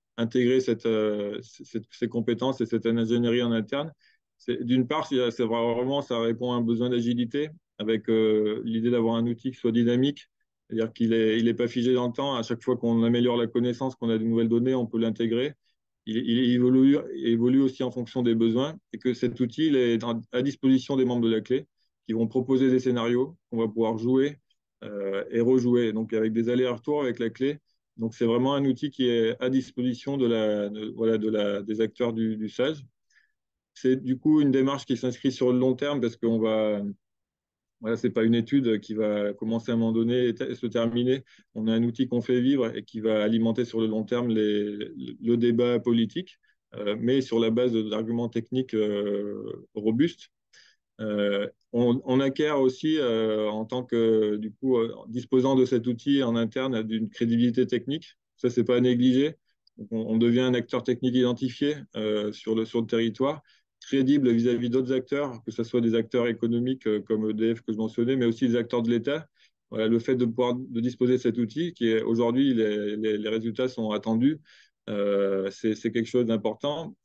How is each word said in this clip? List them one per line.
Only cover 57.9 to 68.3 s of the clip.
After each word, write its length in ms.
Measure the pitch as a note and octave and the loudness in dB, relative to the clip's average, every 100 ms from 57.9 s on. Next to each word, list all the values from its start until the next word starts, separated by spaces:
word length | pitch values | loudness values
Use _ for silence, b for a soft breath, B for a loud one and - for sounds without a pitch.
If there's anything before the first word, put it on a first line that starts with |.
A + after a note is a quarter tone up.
| D#3 - _ _ _ | -8 -8 _ _ _
Ça, 140 | B2 | -2
c'est 140 | A#2+ | 0
pas 140 | A#2 B2 | 2 4
à 20 | |
négliger. 560 | B2+ A#2+ B2+ B2+ D3 - _ _ _ - | 4 4 4 4 2 -2 _ _ _ -18
Donc, 100 | G#2 | -8
on, 220 | A2+ A2 | -6 -2
on 20 | A2+ | 2
devient 240 | A#2 A#2+ | 4 4
un 140 | B2+ | 2
acteur 280 | B2 A#2+ B2+ | 0 -2 -4
technique 320 | A#2+ A#2+ B2+ | -2 -2 0
identifié, 600 | B2+ B2 A#2+ C3 - C#3+ D3 A2 | 2 2 0 -4 -2 -2 -4 -8
euh, 380 | A2 G#2+ G#2 G#2 | -6 -4 -2 -4
sur 240 | G#2+ - A2+ | -6 -4 -2
le, 80 | |
sur 160 | - A#2+ | -2 -4
le 60 | A2+ | -2
territoire, 540 | A#2 A2+ G#2 C3+ D3+ b b b _ | -2 -2 -2 -2 -4 b b b _
crédible 520 | - C3+ C3 D3 B2+ | -4 0 2 4 4
vis-à-vis 380 | A#2 A#2+ A#2+ A#2+ | 2 2 0 0
d'autres 220 | B2+ B2+ | -2 0
acteurs, 480 | C3 B2+ C#3+ C#3+ A2+ | -2 -2 -4 -4 -8
que 80 | - | -10
ce 100 | A2+ | -8
soit 180 | A2+ B2 | -2 0
des 140 | A#2 | 2
acteurs 320 | A2+ A2+ B2 A#2+ | 0 0 0 0
économiques, 640 | A2+ A#2 A#2 B2 C3 A2 | -2 -2 -2 -2 -4 -2
euh, 120 | G#2+ | -2
comme 300 | G2 A2 A2 | -2 -2 -2
E 20 | |
D 220 | A2 A2+ | 0 -2
F 60 | A2+ | -2
que 120 | - | -4
je 60 | A2 | -6
mentionnais, 380 | A2 A2+ A#2+ C3+ | -4 -2 -2 0
mais 100 | |
aussi 220 | A#2 | 0